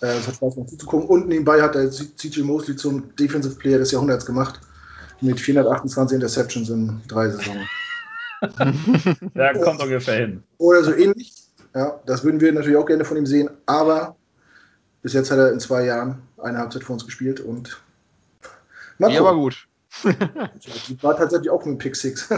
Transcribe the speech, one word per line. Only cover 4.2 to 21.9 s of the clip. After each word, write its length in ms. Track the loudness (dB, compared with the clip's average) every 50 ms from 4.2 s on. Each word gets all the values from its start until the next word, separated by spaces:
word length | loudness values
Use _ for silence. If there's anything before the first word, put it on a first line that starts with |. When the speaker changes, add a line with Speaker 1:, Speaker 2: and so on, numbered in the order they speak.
| -2
Speaker 1:
gemacht. 340 | -2 -2 -2 -2 -2 -4 -12 -20 -20 -20 -20 -20 -20 -20 -20 -20 -20 -8 -2
Mit 180 | 0 0 0 0
vierhundertachtundzwanzig 760 | 0 2 4 4 4 4 2 0 -2 -4 -2 0 0 2 0
Interceptions 540 | 0 -2 -2 -2 -2 -2 -2 -4 -6 -4 -4
in 320 | -2 -2 -2 -2 -4 -8 -10
drei 220 | -6 -2 -2 0 0
Saisonen. 380 | -2 -4 -6 -8 -8 -8 -8 -10 -10 -10 -10 -10 -12 -12 -14 -14 -14 -14 -12 -14 -10 -8
<laughs> 920 | -8 -6 -4 -2 0 0 0 0 2 2 2 2 2 0 -2 -2 -6 -6 -2
Speaker 2:
Ja, 200 | 0 2 2 2
kommt 280 | 2 2 0 0 0
ungefähr 340 | -2 -2 -2 -2 -2 0 0
hin. 280 | 0 -2 -2 -6 -10 -14 _ _
Speaker 1:
Oder 260 | 2 6 6 8 8 6
so 100 | 6 4
ähnlich. 400 | 4 4 4 2 0 -6 -16 -20 -20 -20 _ _ _ _ _ -6
Ja, 260 | -4 -4 -4 -4 -6 -6
das 180 | -4 -4 -2 0
würden 180 | 0 2 4
wir 100 | 4 4 4
natürlich 240 | 2 2 4 4
auch 80 | 4 4
gerne 200 | 4 2 2 0
von 120 | 0 -2
ihm 80 | -2 0
sehen. 240 | 2 2 2 2 0 -4 -6 _
Aber 500 | 0 2 2 4 2 2 2 -2 -6 -12 _ _ _ _ _ _ _ _ _ _ _ _ _ _ _ _ _
bis 120 | -8 -2 0
jetzt 180 | 0 0 2
hat 80 | 4 4
er 120 | 4 4
in 80 | 4 0
zwei 260 | -2 -2 -2 0 0
Jahren 360 | 0 -2 -2 -4 -6 -8 -10 -14 _ _
eine 200 | -12 -10 -8 -6 -6
Halbzeit 240 | -6 -8 -10 -10 -10
für 100 | -10 -10
uns 120 | -10 -10
gespielt 340 | -12 -10 -6 -6 -4 -4 -6
und 420 | -8 -10 -10 -10 -12 -14 -18 -20 _ _ _ _ _ _ _ _ _ _ _ _ -20 -20 -20 _ _ _ -20 -20 -20 -14 -2 2
mal 120 | 2 4
Speaker 3:
Ja, 100 | 6 6
aber 80 | 6 6
Speaker 1:
gucken. 140 | 4 4 2
Speaker 3:
gut. 240 | -2 -4 -6 -14 _ _ _ _ _ -10 -2 0
<laughs> 0 |
Speaker 1:
Die 1000 | 0 0 0 -2 -4 -6 -8 -10 -10 -12 -16 -20 -16 -16 -14 -12 -12 -8 -2
war 140 | 0 0 2
tatsächlich 340 | 2 2 2 0 0 0 0
auch 160 | -2 -2 -2
mit 140 | -4 -6 -6
Pick 160 | -6 -8